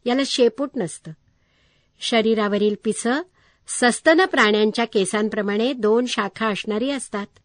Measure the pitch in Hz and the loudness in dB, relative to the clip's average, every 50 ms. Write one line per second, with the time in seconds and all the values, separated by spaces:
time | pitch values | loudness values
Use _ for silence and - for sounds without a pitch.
0 | - 240 247 269 277 - - - 240 233 226 - 285 277 - 269 190 160 - - | -4 -2 -2 -2 -2 -2 2 2 2 2 2 0 -6 -6 -4 -4 -6 -6 -8 -12
1 | - 160 156 - _ _ _ _ _ _ _ _ _ _ _ _ _ _ _ - | -18 -20 -20 -20 _ _ _ _ _ _ _ _ _ _ _ _ _ _ _ -12
2 | - - 240 226 214 220 226 214 214 202 202 202 208 208 208 - - 220 208 - | -4 0 2 2 4 2 2 2 0 0 0 2 2 0 0 0 -2 -4 -4 -2
3 | - 233 247 302 359 - _ _ _ _ _ _ _ - - - 247 240 233 - | -2 -2 -2 -2 -4 -8 _ _ _ _ _ _ _ -12 -2 0 2 2 2 2
4 | - 320 330 320 370 - - 285 226 214 214 214 214 214 208 - 233 233 - 214 | 4 4 4 4 4 2 2 2 4 4 4 2 2 2 0 -2 -2 0 0 0
5 | 190 - - 214 214 214 214 214 196 202 202 214 226 262 285 254 208 208 220 240 | 0 0 0 -2 -2 -2 -2 -4 -2 -2 -2 0 0 -2 -2 0 0 2 2 2
6 | 254 240 - - 202 196 - - 220 220 202 185 - - 208 214 247 269 277 262 | 0 0 -2 -4 -4 -4 -6 -4 -4 -4 -4 -4 -4 -4 -4 -2 -2 -2 -4 -6
7 | - - - 202 202 - _ _ _ | -8 -8 -8 -8 -8 -10 _ _ _